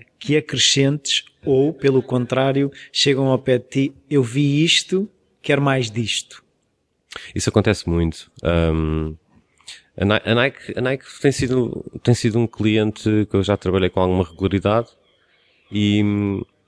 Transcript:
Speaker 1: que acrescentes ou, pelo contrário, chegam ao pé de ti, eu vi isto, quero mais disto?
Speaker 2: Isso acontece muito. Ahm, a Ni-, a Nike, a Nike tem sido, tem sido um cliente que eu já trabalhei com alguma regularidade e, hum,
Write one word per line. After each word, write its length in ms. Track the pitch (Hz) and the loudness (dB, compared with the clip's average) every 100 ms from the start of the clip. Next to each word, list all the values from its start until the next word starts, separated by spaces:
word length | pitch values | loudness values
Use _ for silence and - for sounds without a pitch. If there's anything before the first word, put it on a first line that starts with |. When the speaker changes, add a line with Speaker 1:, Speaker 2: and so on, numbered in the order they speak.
| - _ | -10 _
Speaker 1:
que 160 | - 151 | -2 -2
acrescentes 880 | 147 127 - 139 139 151 - - - _ 160 | 0 -2 0 2 2 0 -2 -6 -6 _ 0
ou, 280 | 131 143 | 2 2
pelo 280 | - 139 131 | 0 2 2
contrário, 680 | 123 127 120 127 135 135 139 - - | 2 -2 -2 0 0 0 -2 -4 -10
chegam 360 | - - 135 135 | -2 0 2 2
ao 120 | 127 | 0
pé 180 | 131 123 | 2 0
de 80 | - | 0
ti, 280 | 135 139 - _ | -2 -2 -4 _
eu 120 | 143 | 0
vi 400 | 120 131 143 143 | 0 0 0 2
isto, 460 | 165 - - 185 208 _ _ _ | 2 2 0 -2 -4 _ _ _
quero 200 | - 143 | -2 0
mais 280 | 143 135 117 | 2 0 -2
disto? 540 | 107 110 - - - _ _ _ _ _ _ _ - - | -4 -4 -6 -10 -16 _ _ _ _ _ _ _ -20 -12
Speaker 2:
Isso 160 | 95 - | -6 0
acontece 380 | 110 110 101 - | 2 2 0 -2
muito. 420 | 85 82 - - - | 0 0 -2 -12 -8
Ahm, 680 | - 85 82 80 78 78 78 78 _ _ _ _ - - _ - | -2 0 2 0 0 -2 -4 -8 _ _ _ _ -20 -20 _ -4
a 80 | 98 | 0
Ni-, 160 | 107 - | 0 0
a 100 | 117 | 0
Nike, 380 | 135 - - 98 | 0 -4 -10 -6
a 60 | |
Nike 240 | 127 135 - - | -6 -6 -10 -4
tem 100 | 143 | -2
sido, 540 | 131 131 127 117 - - - | 0 -2 -2 -2 -6 -12 -4
tem 100 | - | 0
sido 240 | 117 117 110 | 2 2 0
um 80 | 110 | -2
cliente 800 | - 107 107 107 107 110 107 101 | -2 0 2 0 -2 0 0 0
que 60 | 98 | 0
eu 80 | |
já 120 | 95 101 | 0 0
trabalhei 340 | 92 95 90 | 0 0 0
com 100 | - | 0
alguma 220 | 92 92 87 | 0 0 -2
regularidade 640 | - 95 98 101 113 117 _ _ _ _ _ _ _ _ | -2 -2 0 0 0 -2 _ _ _ _ _ _ _ _
e, 320 | 104 104 104 | -2 2 2
hum, 380 | 104 104 101 98 - _ | 2 0 -2 -4 -8 _